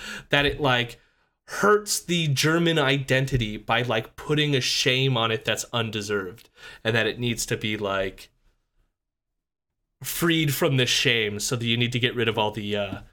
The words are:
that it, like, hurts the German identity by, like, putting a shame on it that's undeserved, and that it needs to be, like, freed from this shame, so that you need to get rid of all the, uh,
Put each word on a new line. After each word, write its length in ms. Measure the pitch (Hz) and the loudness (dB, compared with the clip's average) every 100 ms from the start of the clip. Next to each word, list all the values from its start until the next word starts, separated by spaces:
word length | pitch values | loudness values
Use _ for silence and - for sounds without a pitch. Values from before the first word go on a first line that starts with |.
| - - - | -12 -14 0
that 140 | 143 | 2
it, 160 | 143 - | 2 2
like, 380 | 143 123 120 - _ _ _ _ - | 2 2 0 -8 _ _ _ _ -12
hurts 540 | - 202 208 208 - | 0 4 4 2 -6
the 280 | - 175 156 | -2 0 0
German 500 | 131 151 165 170 160 | 2 2 4 4 4
identity 800 | 135 139 135 131 135 131 107 107 | 4 2 2 0 2 0 -2 -4
by, 260 | - 117 | 0 0
like, 340 | 123 117 120 - | 2 -2 -4 -8
putting 380 | - 151 147 | -2 0 2
a 60 | 135 | 0
shame 560 | - - 135 127 135 120 | 0 0 2 2 2 2
on 140 | 113 | 0
it 140 | 110 | 0
that's 200 | - 107 - | -2 -4 -2
undeserved, 760 | 120 113 107 101 104 92 - - _ - - | -4 -2 -4 -2 -2 -4 -12 -20 _ -20 -8
and 100 | 113 | -2
that 120 | 113 110 | 0 0
it 120 | 117 | -2
needs 280 | 120 113 - | -4 -4 -4
to 100 | 117 | -4
be, 200 | 110 107 | -4 -4
like, 540 | 101 98 95 - - _ _ _ _ _ _ _ _ _ _ _ _ _ _ _ _ - | -2 -2 -4 -8 -20 _ _ _ _ _ _ _ _ _ _ _ _ _ _ _ _ -16
freed 520 | 135 - 170 165 151 | -10 -2 0 2 0
from 220 | 135 170 135 | 2 2 2
this 100 | 123 | 2
shame, 500 | - 135 117 107 104 | 2 2 2 0 -4
so 160 | - 123 | -4 -4
that 100 | 117 | -2
you 100 | 117 | 0
need 160 | 120 | 0
to 60 | 120 | 0
get 160 | 120 | 0
rid 140 | 120 113 | 0 0
of 100 | 107 | 0
all 120 | 107 | -2
the, 240 | 110 104 104 | -2 -4 -4
uh, 240 | 98 95 - | -4 -8 -16